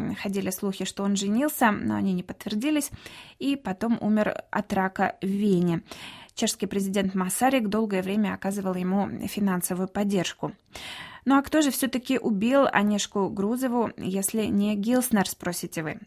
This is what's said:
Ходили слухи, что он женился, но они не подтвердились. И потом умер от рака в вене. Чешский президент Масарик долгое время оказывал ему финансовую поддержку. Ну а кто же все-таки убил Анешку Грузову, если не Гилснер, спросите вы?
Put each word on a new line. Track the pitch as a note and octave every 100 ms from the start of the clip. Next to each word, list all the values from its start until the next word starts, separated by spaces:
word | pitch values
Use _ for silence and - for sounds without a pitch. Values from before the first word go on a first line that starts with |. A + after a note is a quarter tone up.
| G#3+ G3+
Ходили | G3+ G3 F#3+
слухи, | F#3+ G3+ F#3+ F#3+
что | -
он | G3+ G3
женился, | G3 A3 D4+ - A#3
но | G3+ - G#3
они | G3
не | F3+
подтвердились. | F3+ - - G#3+ C#4 D4+ C#4+ - - - - -
И | C4+ C#4
потом | A3+ F#3+ A3+ A#3
умер | G#3 G#3+ G#3 - -
от | - -
рака | G3 F#3+ F#3 F#3+ -
в | G3
вене. | G3+ G#3 F3+ F3 E3 - - - - - -
Чешский | A3+ - G3
президент | G3+ G3 G3 F#3+ F#3+
Масарик | F#3 - B3+ C4 G#3+
долгое | G#3+ A3 F#3+
время | F#3 G#3 G3+ F#3+
оказывал | G3 G3+ F#3+ F3+
ему | F#3 G3 G3 - F#3+
финансовую | - G3+ F3+ - F3+ F#3
поддержку. | G3+ G3+ G3 E3 - D3+ - _ - - - - - -
Ну | C#4
а |
кто | C#4 D#4
же | C#4+
все-таки | - C4 B3+ - C4
убил | - G3 A3+ C4+ C4
Анешку | - G#3 G#3 - G3+ F#3+
Грузову, | G3+ G3 B3 C4 A#3+ A3 -
если | - F#3+ G3 A3 G#3
не | G3+ G#3 G#3
Гилснер, | G#3 B3+ B3 G#3 F3+
спросите | - F3 F3 F3 -
вы? | D#3 D#3